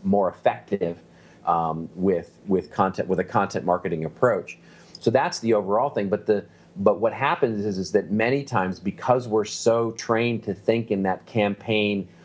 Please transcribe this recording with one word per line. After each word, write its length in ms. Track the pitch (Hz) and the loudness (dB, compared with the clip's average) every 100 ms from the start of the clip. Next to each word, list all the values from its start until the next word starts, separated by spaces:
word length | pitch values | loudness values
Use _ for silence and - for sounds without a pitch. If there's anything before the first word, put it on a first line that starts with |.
more 260 | 98 101 92 | 0 2 2
effective, 720 | - - 107 - 101 85 85 - - - - | 0 -2 -2 -4 -4 -4 -6 -14 -20 -20 -8
um, 440 | - 85 82 80 82 | -2 0 0 -4 -8
with, 440 | 85 92 87 85 - - | -2 0 0 -4 -14 -2
with 240 | 95 - | -2 -2
content, 380 | - 95 92 87 | 0 0 0 -2
with 100 | 92 | -2
a 60 | |
content 420 | 90 113 98 98 87 | 0 0 0 -2 0
marketing 380 | 87 95 82 | 0 0 -4
approach. 540 | 78 - 127 101 - - - - - - | -6 0 0 0 -4 -14 -20 -20 -20 -4
So 100 | - | 0
that's 300 | 127 160 - | 2 0 -2
the 120 | 113 | 0
overall 380 | 107 95 104 139 | 2 2 0 0
thing. 180 | 120 101 | -2 -2
But 180 | 101 - | -2 0
the, 200 | 104 - - - - | 0 -2 -16 -18 0
but 220 | 98 - | 2 2
what 120 | 110 | 0
happens 540 | 104 139 160 127 110 104 | 0 -2 0 0 0 -4
is, 100 | 95 | -4
is 160 | 92 | 0
that 180 | 104 80 | 0 0
many 320 | 104 113 139 | 0 2 0
times, 380 | 139 120 92 95 | 0 0 0 -2
because 480 | 98 - - 127 120 | -6 -4 0 0 2
we're 160 | 107 | 0
so 460 | 101 - - 117 117 | 0 0 2 2 0
trained 520 | 110 - 113 120 113 | -4 0 2 2 -2
to 100 | 107 | -4
think 360 | 92 - 117 113 | -4 0 0 0
in 120 | 101 | 0
that 240 | 95 90 - | 0 -2 -2
campaign 840 | 113 104 98 - 107 104 101 87 - | 0 0 0 0 0 2 0 -4 -14